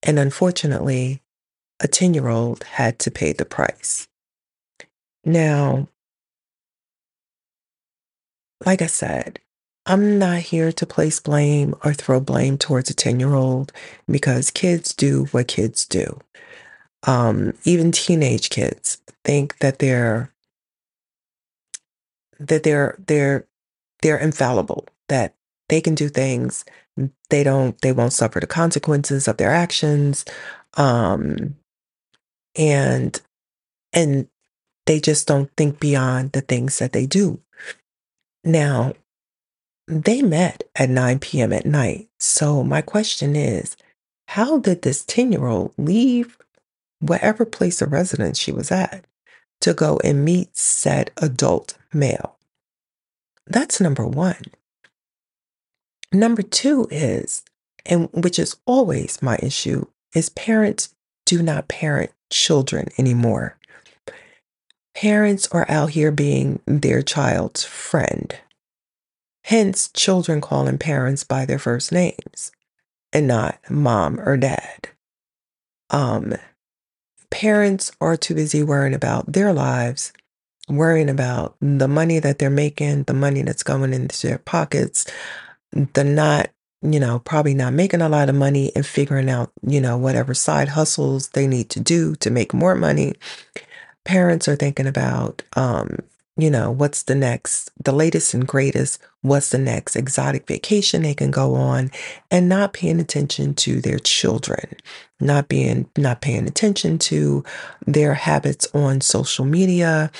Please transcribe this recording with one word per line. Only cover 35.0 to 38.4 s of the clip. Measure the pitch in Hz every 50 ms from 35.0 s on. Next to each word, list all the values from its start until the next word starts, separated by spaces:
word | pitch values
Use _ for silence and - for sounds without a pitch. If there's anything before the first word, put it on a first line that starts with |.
| - 156 151 - -
don't | - 147 139 139 - _
think | - 151 147 143 -
beyond | 151 147 139 135 131 127 127 127 131 139
the | - 135
things | 135 - 127 120 123 135 - -
that | - 127 -
they | - 131
do. | 139 - 190 208 170 - - _ _ _ - - - - _ _ _ _ _ _ _ _ _ _ _ _ _